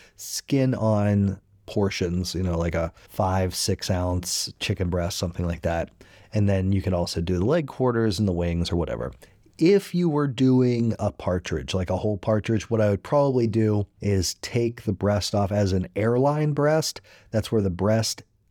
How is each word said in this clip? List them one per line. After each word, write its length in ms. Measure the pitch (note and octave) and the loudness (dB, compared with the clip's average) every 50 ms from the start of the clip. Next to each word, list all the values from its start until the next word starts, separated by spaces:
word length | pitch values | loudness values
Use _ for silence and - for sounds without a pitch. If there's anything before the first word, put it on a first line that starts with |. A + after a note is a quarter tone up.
| - - _ | -18 -20 _
skin-on 1300 | - - - - - - - C#3+ C3+ C3 C3 B2+ - G#2+ A2 G#2+ G#2 G#2 G#2 G2+ G2+ G2+ G2 G2 - _ _ _ _ _ | -16 -12 -10 -10 -10 -4 0 0 2 2 2 0 2 2 2 2 2 2 2 4 4 2 2 0 -4 _ _ _ _ _
portions, 720 | - - A2 G2+ G2 - - F#2+ E2+ F2 F#2 F2+ - - | -6 -2 0 0 0 0 -2 -2 -2 -2 -2 -2 -4 -4
you 80 | E2+ F#2 | -2 -2
know, 120 | F2 E2+ | 0 0
like 200 | E2+ E2+ E2+ E2 | 0 0 0 0
a 160 | E2 E2 E2 - - - - | -2 -2 -4 -6 -12 -20 -8
five, 440 | - - G#2 F#2 F#2 F#2+ F#2+ F2+ | -4 -2 0 2 2 2 0 0
six 380 | - - - - F#2+ - - - | -2 -2 -2 -2 -2 -2 -2 -2
ounce 640 | G2 F2+ F2+ F2+ F2+ F2+ F2+ - - - - - - - | -2 0 0 0 -2 -2 -4 -4 -4 -6 -6 -8 -8 -6
chicken 300 | - - G2+ - F#2+ F2 | -4 -4 -2 -2 -2 -2
breast, 280 | F2+ F2 E2+ F2 - - | -2 -2 -2 -2 -4 -4
something 260 | G2 F2 - - F2+ | -6 -4 -4 -4 -4
like 180 | E2+ E2+ D#2+ | -4 -4 -4
that. 280 | - E2+ E2 E2+ D#2+ - _ - - - - - - - | -4 -2 -2 -2 -4 -6 _ -20 -20 -20 -20 -20 -12 -4
And 160 | - A2 G2+ G2 | -2 0 2 2
then 220 | G2 F#2+ F#2 F#2+ | 2 2 2 2
you 100 | G2 F#2+ | 0 0
can 140 | - F#2+ F#2 | 0 0 0
also 260 | F2 F2 - - - | 0 -2 -2 -2 -4
do 160 | E2+ F2 F#2 | -2 0 0
the 80 | F2 F#2 | 0 2
leg 220 | A#2 D#3 F3 D3+ | 2 2 0 -2
quarters 540 | C3 - - C3 B2+ A#2 A2+ A2+ A2+ F#2 F2 | -4 -4 -2 0 0 2 2 0 0 0 0
and 80 | A2 G2 | 0 0
the 40 | |
wings 380 | F2 E2+ F2 F2 E2+ E2+ E2+ - | 0 0 0 0 0 -2 -2 0
or 60 | F2 | -2
whatever. 340 | F2 E2 - A#1 A1+ A#1+ B1+ - - - - _ _ _ _ _ - | -2 -2 -2 -4 -6 -6 -8 -10 -12 -20 -20 _ _ _ _ _ 0
If 340 | D#3 F3 G3+ G3 G3 - | 4 4 4 4 2 0
you 160 | - F3 F3 E3+ | -2 0 0 2
were 200 | D3 D3 D3 C#3 | 2 0 0 0
doing 640 | A#2 A#2+ C3 C3 B2+ B2+ B2+ B2 A#2+ A#2+ A#2 A2+ - - | 0 2 4 4 6 6 4 4 2 2 0 0 0 0
a 100 | G#2 G2+ | -2 -4
partridge, 640 | - - - F#2 F2+ F2+ - - F2 D#2 C2+ C2+ - | -4 -4 -2 -2 -2 -2 -2 -4 -4 -4 -4 -2 -2
like 160 | F#2 F2+ E2+ | -2 -2 -2
a 60 | F#2 | -2
whole 200 | F#2 - G#2+ G#2 | -2 -2 -2 -2
partridge, 540 | F#2+ - A#2 A2 G#2+ - - A2+ G#2+ - - | -2 0 0 0 0 0 0 -2 -2 -2 0
what 100 | A#2 A2 | 0 2
I 100 | G#2+ G#2 | 2 2
would 120 | G2+ F#2+ | 2 0
probably 460 | - - D3+ C#3+ C#3+ C#3 B2+ B2+ A#2 A2 | -2 0 0 2 2 2 2 2 2 2
do 400 | G2+ A2+ A2 G#2+ G#2 G#2 G2+ - _ - | 2 2 2 2 2 0 -2 -4 _ -6
is 340 | - G2+ G2+ F#2+ F2 - - | -2 0 2 2 0 -2 -4
take 500 | _ - - - A#2+ A#2+ A#2 A#2 - - | _ -8 -4 -2 0 0 -2 -2 -4 -4
the 80 | A2+ | -4
breast 420 | G2+ - F#2+ G2+ G#2 G2+ - - - | -4 0 0 0 0 0 0 0 0
off 160 | G#2 G2+ F#2 | 0 0 0
as 220 | G#2 G#2 G#2 F#2+ | 2 2 2 2
an 160 | F#2 F#2 F2+ - - | 2 0 -2 -2 -4
airline 560 | G2+ G#2+ A#2 A#2+ B2 C3+ C#3+ D3 D3+ D3+ D3+ | -2 0 0 2 2 2 2 2 0 0 0
breast. 480 | C#3+ D3 C#3+ D3 D#3 D#3 D3+ - - - - - - - - _ | 0 0 2 2 2 0 0 -2 -6 -12 -16 -20 -20 -20 -10 _
That's 180 | - A2 - - | -2 -2 -2 0
where 120 | A2+ A2 | 0 0
the 80 | G2+ G2 | 0 0
breast, 520 | F2 F2 F#2+ G#2 A2 A2 G#2+ - - - - _ _ _ _ _ | 0 0 2 2 2 2 0 -2 -4 -8 -12 _ _ _ _ _